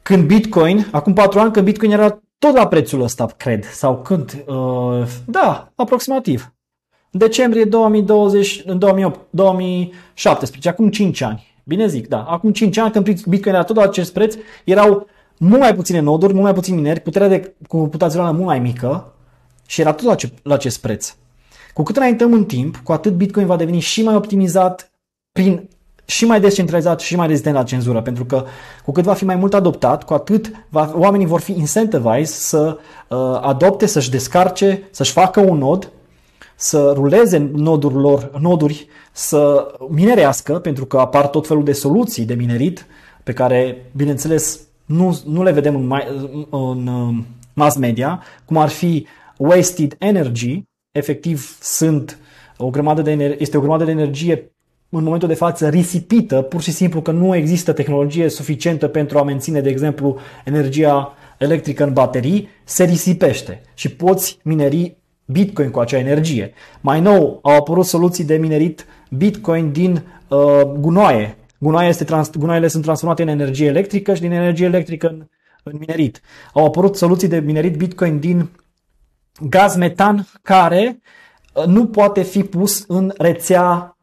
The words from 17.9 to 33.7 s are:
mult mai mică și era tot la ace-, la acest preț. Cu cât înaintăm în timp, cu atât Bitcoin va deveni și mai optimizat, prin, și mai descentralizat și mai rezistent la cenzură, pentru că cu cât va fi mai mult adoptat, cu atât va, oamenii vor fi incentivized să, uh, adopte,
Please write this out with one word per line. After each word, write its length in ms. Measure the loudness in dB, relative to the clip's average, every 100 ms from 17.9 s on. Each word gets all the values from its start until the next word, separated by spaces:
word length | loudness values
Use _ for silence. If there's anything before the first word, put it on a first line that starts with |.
| 0 0 0 -2
mult 140 | -2 0
mai 140 | -2
mică 540 | -2 -4 -4 -6 -8 _ _ _ _ _ _
și 140 | 0
era 100 | 0
tot 140 | 2 0
la 60 |
ace-, 220 | 0 -2 -10
la 100 | -2
acest 280 | 0 0 -6
preț. 340 | -6 -6 -8 _ _ _ _ -20 -14
Cu 100 | -6
cât 120 | -2 0
înaintăm 380 | 2 2 4
în 120 | 4 2
timp, 320 | -2 -4 -8
cu 140 | -4
atât 220 | -2 0
Bitcoin 320 | 0 0 0 0
va 100 | 0
deveni 240 | 0 -2
și 240 | -2 -2
mai 120 | 2 2
optimizat, 760 | 0 0 2 2 0 -2 -18 _ _ _ _
prin, 380 | 0 2 0 -6 _ _ _ -10
și 200 | 0 2
mai 160 | 4
descentralizat 580 | 4 2 0 0 0 -2
și 160 | -2 -2
mai 120 | 0
rezistent 280 | 0 0 -2
la 80 |
cenzură, 380 | -2 -2 -2 -2
pentru 240 | -4 -8 -4
că 200 | -4 -4 -18 -20 -12 -4
cu 60 |
cât 120 | -2
va 100 | 0
fi 120 | 0 -2
mai 100 | 0
mult 180 | 0
adoptat, 500 | 2 0 0 -2 -2
cu 100 | -2
atât 380 | -4 0 -2 -2 -16 -6
va, 240 | -2 -2 0
oamenii 300 | 2 2 0
vor 140 | -2
fi 120 | -2
incentivized 720 | -4 -2 0 0 0 0 0 -2
să, 520 | -6 -4 0 -2 -4 -16 -20 -8
uh, 100 | -4 -2 -2
adopte, 440 | -2 2 2